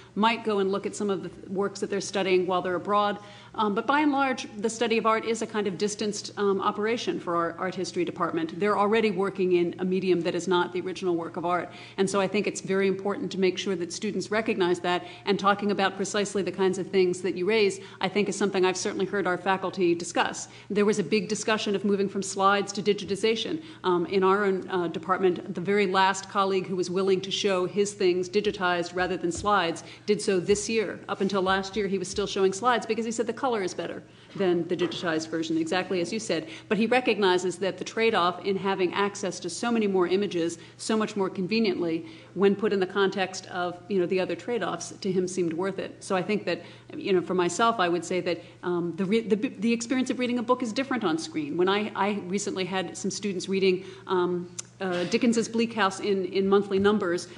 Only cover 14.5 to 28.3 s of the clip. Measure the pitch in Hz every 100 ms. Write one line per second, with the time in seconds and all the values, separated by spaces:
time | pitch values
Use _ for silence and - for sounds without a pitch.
14.5 | 196 175 175 180 180 - - - 196 196
15.5 | 202 208 202 196 190 190 214 202 202 175
16.5 | 185 190 185 170 196 185 175 190 175 180
17.5 | 220 202 190 - - 190 208 202 185 202
18.5 | 190 185 180 214 196 185 202 180 180 196
19.5 | 190 185 180 175 170 175 269 202 - -
20.5 | - - 208 208 208 160 214 180 208 -
21.5 | 214 220 196 202 196 202 202 190 202 196
22.5 | 202 196 - 196 202 180 190 220 226 -
23.5 | 160 - - 185 175 175 190 190 196 202
24.5 | 190 - 185 170 175 - 180 190 170 -
25.5 | - 175 202 202 190 190 196 - 208 196
26.5 | 190 175 185 175 180 196 190 190 - 208
27.5 | 185 180 196 202 - 190 180 180